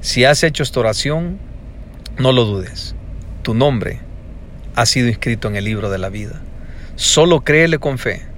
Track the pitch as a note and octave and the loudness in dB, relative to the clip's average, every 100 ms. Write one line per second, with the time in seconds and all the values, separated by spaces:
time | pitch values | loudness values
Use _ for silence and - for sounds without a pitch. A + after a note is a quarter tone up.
0 | - - B2+ C#3+ E3 - D3 - A2+ G#2 | -2 4 6 6 4 0 -2 2 2 2
1 | C#3+ D#3 F3 F#3+ - - - - - - | 0 -2 -2 -6 -10 -14 -14 -16 -16 -16
2 | - - C3 B2+ A2+ G2+ F#2 - - - | -14 0 4 6 4 0 -4 -8 -10 -10
3 | - - - - - A2+ C#3+ B2 F#2+ A#2+ | -10 -10 -10 -8 -2 2 4 2 -2 -6
4 | - - - - - - - - A#2 - | -10 -14 -14 -16 -14 -14 -8 0 2 4
5 | B2 G#2+ - A#2 A2 G#2 G2+ A2 G2+ F#2+ | 2 0 -2 -2 -2 -2 -2 -2 -2 -2
6 | F#2+ G2+ G#2 - - - - - - - | -4 -6 -8 -10 -12 -12 -12 -12 -12 -2
7 | - - E3 E3 - D3+ E3 D#3+ D3+ C3 | 2 6 6 6 4 4 6 2 0 -2
8 | - F#2 - | -4 -6 -8